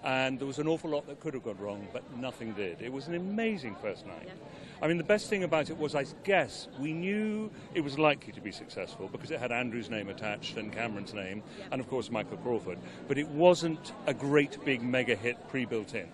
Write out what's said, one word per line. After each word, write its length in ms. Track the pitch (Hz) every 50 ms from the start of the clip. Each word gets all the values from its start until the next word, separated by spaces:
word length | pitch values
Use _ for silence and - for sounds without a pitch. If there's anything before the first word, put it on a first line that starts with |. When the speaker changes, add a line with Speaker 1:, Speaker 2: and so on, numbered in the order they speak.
| 156
Speaker 1:
And 340 | 143 131 131 131 131 135 117
there 80 | 135
was 120 | 139 131 147
an 100 | 151 160
awful 220 | 165 156 - 165
lot 160 | 151 143 - -
that 100 | 143 -
could 140 | - 160 139
have 80 | 123
gone 140 | - 113 101 92
wrong, 300 | 101 101 101 101 101 98
but 100 | - 123 - - 131 120
nothing 340 | 127 127 120 - 117 113
did. 280 | 104 101 101 90 85 -
It 120 | 113 123
was 160 | 131 139 135 160
an 60 | 170
amazing 600 | 175 180 196 208 220 226 226 214 180 131 113 95 -
first 240 | - 104 92 - -
night. 180 | 98 87 78 -
Speaker 2:
Yeah. 60 | - - - - - - - - - - -
Speaker 1:
I 40 | 165 156
mean, 100 | 170 170
the 60 | 156
best 240 | - 208 208 - -
thing 140 | 214 196
about 260 | 185 160 165 156 143 127
it 80 | 160 -
was, 160 | 151 143 151
I 80 | 143 139 143 - -
guess, 460 | - 196 196 180 143 110 - - - - - 127
we 140 | 139 156
knew 580 | 156 165 175 190 202 214 214 214 208 214 220 214 - - - - -
it 60 | 175
was 180 | 147 143 135 147
likely 340 | 156 151 143 - - 113 -
to 60 | -
be 120 | - 101
successful 560 | - - 104 - - 104 92 - - - 95 95
because 200 | - - - 110
it 80 | 156 127
had 100 | 120 123
Andrew's 400 | 117 120 123 120 107 120 107 -
name 180 | 113 107 101 98
attached 480 | 98 - 110 104 104 104 - - - 113
and 120 | 107 107
Cameron's 420 | - 107 117 113 104 101 98 - -
name, 280 | 104 95 92 101 107 101 - - -
Speaker 2:
Yeah. 60 | - -
Speaker 1:
and 80 | 127 131
of 80 | 123 -
course 220 | 135 127 107 -
Michael 260 | 120 107 101 - 107
Crawford. 420 | 85 - 123 120 107 - 92 87 87 - - - - - -
But 100 | 139 139
it 80 | 147 160
wasn't 680 | 143 147 170 180 180 170 165 165 160 151 - - - - -
a 80 | - 135
great 480 | 113 139 139 143 147 143 139 - - -
big 180 | 143 135 120
mega 340 | 117 123 127 127 123 120 117
hit 320 | 98 110 123 120 - - -
pre-built 460 | - 135 123 107 123 113 104 - 117
in. 140 | 107 87 82